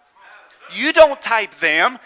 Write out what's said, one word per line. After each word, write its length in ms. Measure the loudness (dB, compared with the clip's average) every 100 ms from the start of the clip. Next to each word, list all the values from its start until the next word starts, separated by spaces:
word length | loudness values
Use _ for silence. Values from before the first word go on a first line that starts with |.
| _ _ -20 -20 -20 _ -18
You 180 | -6 -2
don't 300 | 4 4 4
type 320 | -6 -6 -6 -6
them, 380 | -4 0 -2 -4